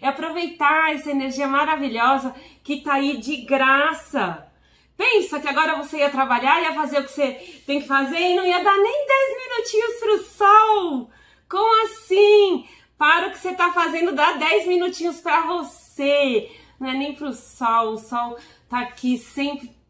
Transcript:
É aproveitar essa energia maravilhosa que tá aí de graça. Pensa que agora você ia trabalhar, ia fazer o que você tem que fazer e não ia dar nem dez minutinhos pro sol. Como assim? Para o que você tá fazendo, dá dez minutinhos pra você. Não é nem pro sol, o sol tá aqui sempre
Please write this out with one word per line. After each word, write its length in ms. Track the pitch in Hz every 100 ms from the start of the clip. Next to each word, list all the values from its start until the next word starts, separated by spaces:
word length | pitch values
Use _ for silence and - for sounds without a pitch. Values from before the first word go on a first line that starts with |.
É 60 | 262
aproveitar 880 | 269 320 330 339 - 294 311 320
essa 160 | 302 294
energia 380 | 277 269 254 277
maravilhosa 840 | 277 302 302 269 226 240 269 180 - - _
que 200 | - 285
tá 100 | 294
aí 240 | 277 277 254
de 220 | 226 294
graça. 1080 | 220 269 262 277 302 311 - 269 190 165 - _ _ _ _ _
Pensa 440 | 440 440 - 294
que 80 | 294
agora 260 | 277 320
você 220 | 311 285 311
ia 120 | 285
trabalhar, 540 | 277 262 240 262 285
ia 100 | 320
fazer 280 | 302 285 285
o 40 |
que 60 | 269
você 220 | - 277 - - - -
tem 140 | 285
que 80 | 277
fazer 320 | 277 269 330
e 160 | 359 359
não 100 | 370
ia 160 | 359
dar 140 | 392 392
nem 300 | 415 571 554
dez 400 | 539 539 508 508
minutinhos 460 | 480 466 427 453 466
pro 200 | 440 427
sol. 880 | - - 403 427 440 427 349 269 240 _ _ _ _
Como 360 | 370 440 440
assim? 800 | 427 - - 381 415 415 403 302 - - _ _
Para 300 | 302 339 370
o 40 |
que 60 | 370
você 160 | 370
tá 180 | 359 349
fazendo, 400 | 349 330 330 349
dá 220 | 294 302
dez 340 | 285 320 403 349
minutinhos 520 | 359 359 - 339 311
pra 200 | 339 311
você. 1080 | 330 349 285 - - - 277 285 277 226 214 - - _
Não 100 | 262
é 40 |
nem 200 | 262 285
pro 200 | 285 294
sol, 600 | 254 - - 240 226 226
o 40 | 220
sol 400 | - 240 240 240 - - _
tá 100 | 247
aqui 400 | 240 - 254 247
sempre 580 | - - 285 285 240 _ _